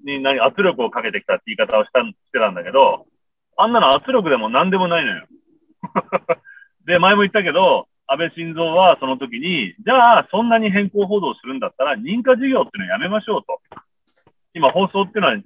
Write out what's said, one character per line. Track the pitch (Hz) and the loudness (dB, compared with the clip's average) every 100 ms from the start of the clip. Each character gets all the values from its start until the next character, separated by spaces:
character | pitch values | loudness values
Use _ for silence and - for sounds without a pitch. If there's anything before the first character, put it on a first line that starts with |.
に | 143 139 | -8 -4
何、 | 135 135 | -2 -2
圧 | 127 - | -2 0
力 | 190 120 | 0 0
を | 113 | -4
か | - | -4
け | 110 | -6
て | 98 | -6
き | - | -4
た | |
っ | 92 | -4
て | - | -4
言 | |
い | 107 | -4
方 | 107 107 | 0 0
を | |
し | 104 | 2
た、 | 127 | 0
し | 117 - _ | -2 -10 _
て | 123 | -2
た | 107 | -2
ん | |
だ | 90 | -2
け | 87 | -2
ど、 | 135 127 - - _ _ _ _ - | 4 4 2 -8 _ _ _ _ -2
あ | 214 | 2
ん | |
な | 233 | 4
の | 151 | 4
圧 | 233 - | 2 2
力 | 254 165 | -2 2
で | 123 | 0
も | 110 | 0
何 | 127 185 | 0 0
で | 190 | 0
も | 180 | 0
な | 170 | -2
い | |
の | 131 87 | -2 -6
よ。 | - _ _ _ _ _ | -12 _ _ _ _ _
<laughs> | - - - - - 170 _ - - _ 160 | -8 -8 -6 -6 -4 -6 _ -20 -20 _ -2
で、 | 175 | 2
前 | 185 202 | 4 4
も | |
言 | 196 | 2
っ | |
た | 214 | 0
け | 175 | 0
ど、 | 160 180 123 - _ - | 2 2 2 -2 _ -6
安 | 139 | -4
倍 | 165 | -4
晋 | 170 165 | -6 -10
三 | 160 165 | -4 0
は | 170 185 151 | 4 4 4
そ | 131 | -2
の | 131 | -6
時 | 131 117 | -8 -8
に、 | 170 160 92 - | -4 -4 -4 -6
「じ | 151 | 0
ゃ | 254 240 196 | 4 6 4
あ、 | - | 2
そ | 196 | -2
ん | 233 | 0
な | 226 | 0
に | 214 | 0
変 | 196 202 | -2 -2
更 | 202 196 | -2 -2
報 | 208 | -2
道 | 147 | -4
す | 107 127 | -6 -10
る | |
ん | 135 | -8
だ | 107 | -8
っ | - | -4
た | |
ら、 | 143 117 | -4 -4
認 | 131 233 | -4 -2
可 | 254 247 | 2 2
事 | 269 | 2
業 | 240 | -2
っ | 135 | -2
て | 101 | -8
い | |
う | |
の | 90 | -6
を | |
や | 95 | -4
め | 180 | -2
ま | 214 | -4
し | 214 | -4
ょ | 202 | -6
う」 | - | -6
と。 | - _ - _ _ _ _ _ _ _ | -12 _ -20 _ _ _ _ _ _ _
今、 | 165 - | 0 0
放 | 180 190 | 2 0
送 | 196 | -2
っ | 196 | -4
て | 214 | -2
い | |
う | |
の | 160 | -2
は、 | 104 | -2